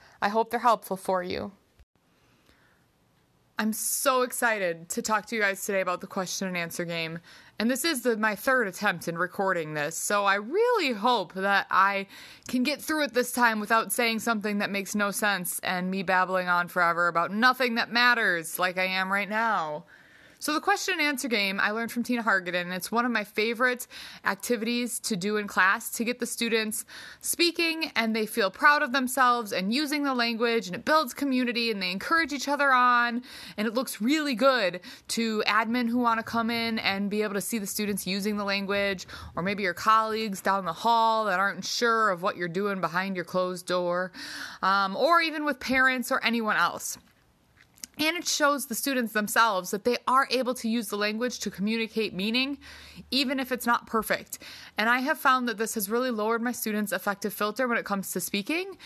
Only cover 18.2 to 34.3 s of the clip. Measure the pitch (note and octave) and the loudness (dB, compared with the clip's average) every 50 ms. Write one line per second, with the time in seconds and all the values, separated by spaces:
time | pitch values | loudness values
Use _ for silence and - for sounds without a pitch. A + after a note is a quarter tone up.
18.2 | A3 F#3+ F3 E3 D#3+ - - - F3+ F#3 E3+ F#3 F#3 F#3 F#3 F#3+ F#3+ F#3+ G3 G3+ | 4 2 2 0 -2 -4 -4 -2 0 0 0 0 0 0 0 0 0 0 0 -2
19.2 | G3+ F3+ G#3+ A3 A#3 A3+ G#3 F3+ D#3+ D#3 D3+ D#3+ - - - - - - - - | 0 0 -2 0 0 0 0 0 -2 -4 -6 -8 -10 -14 -20 -20 -20 -20 -20 -20
20.2 | - - - - - D4 D4+ D#4+ - F#4+ G4+ G4 - G4+ F#4 E4 D4 D4 D4 B3 | -20 -20 -16 -8 -4 -2 -2 0 2 0 0 0 0 -2 0 0 0 0 0 -2
21.2 | - A#3+ A3+ G#3 G3+ G3 F#3+ G3 - G3+ G#3+ A3+ A#3 A3+ - A#3+ A3+ - B3 A#3 | -2 -2 0 0 0 0 0 0 0 0 0 -2 -4 -4 -4 -4 -2 -2 -2 0
22.2 | G#3+ A3+ G3 F#3+ F3+ F3+ F3 F3+ F3 F3 F#3 F#3 - - G#3+ A#3 A#3+ B3 A3+ G#3+ | 2 2 2 2 0 0 -2 -2 -2 -2 -4 -6 -4 -2 -2 0 0 0 0 -2
23.2 | G#3 - - A3 G#3+ A#3 A#3 G#3+ B3+ B3 B3 A#3+ - - - - - - - - | -4 -4 -2 -2 0 0 0 2 0 0 0 -2 -6 -14 -16 -18 -18 -18 -12 -6
24.2 | - - G3+ - - - A#3+ G#3 A3 A#3 A#3+ A#3+ B3 A3+ - - - - A3+ E3+ | -4 -4 -4 -2 -2 -2 -2 0 0 0 0 0 -2 -2 -4 -6 -4 -4 -2 -2
25.2 | F#3 G#3 G#3+ G#3 G#3 G3+ - G3+ F#3 F#3+ G3+ A#3 - - - - A3+ A#3 B3 - | -2 0 -2 -2 -2 0 2 4 4 4 4 2 -2 -6 -6 -4 -2 -2 -2 -4
26.2 | A#3+ G#3+ - - A#3 A3+ A3 A3 A3 G#3+ G#3 - - - - - - - - - | -4 -6 -4 -2 -2 0 0 0 0 -2 -4 -8 -8 -10 -14 -16 -16 -18 -16 -10
27.2 | - - - - E4+ E4+ E4 - E4+ E4 D#4+ D#4+ D#4+ - - A3 A3+ A3 A3 A3+ | -6 -4 0 2 2 2 2 0 0 0 0 -2 -4 -4 -2 0 0 0 0 -2
28.2 | G#3+ G#3 - A#3 G3+ F#3+ G3 - A3 G3 F#3+ D4 D4 A#3+ B3 C4+ B3+ B3+ - C#4 | -2 -2 0 0 0 0 2 4 6 6 6 6 4 0 0 0 0 0 2 4
29.2 | B3+ B3 A#3+ A#3+ A3+ G3 - F3 F#3 G3+ A#3+ C#4+ D#4 C4 D4+ D4 C#4+ C#4 C4 A#3+ | 4 4 4 2 0 -4 -2 -2 0 0 0 0 0 0 -2 -2 0 0 0 0
30.2 | A#3 A#3 A#3 G#3+ A#3+ A#3 A3+ A#3 F#3 F3+ F3 - - C4 D#4 D#4+ D4+ A#3+ - - | 0 0 0 0 0 2 2 0 0 -2 -8 -4 0 4 4 4 4 2 -4 -4
31.2 | C#4+ C#4 B3+ B3+ B3+ A#3+ A3 A#3+ A#3 A#3 G#3+ G3 F#3 F3+ F3+ G3 - - E4 E4 | -2 0 0 0 0 0 0 0 0 -2 -2 -2 -2 -4 -4 -4 -2 0 2 2
32.2 | E4 C4 D4 C4 - C4+ C#4+ C4+ C#4+ C#4 C4 B3 B3 B3 B3 A#3+ A#3+ A#3+ A#3 B3 | 2 0 -2 -4 -2 -2 0 2 4 4 6 6 6 6 6 4 4 2 0 -4
33.2 | B3 - - - - - - - G#3+ A3+ G3+ B3+ B3+ - - - G#3 B3 D4+ D#4+ | -6 -8 -16 -18 -16 -10 -6 -2 -2 0 0 0 -2 -2 -4 -2 0 2 2 2
34.2 | D4 C#4+ | 2 0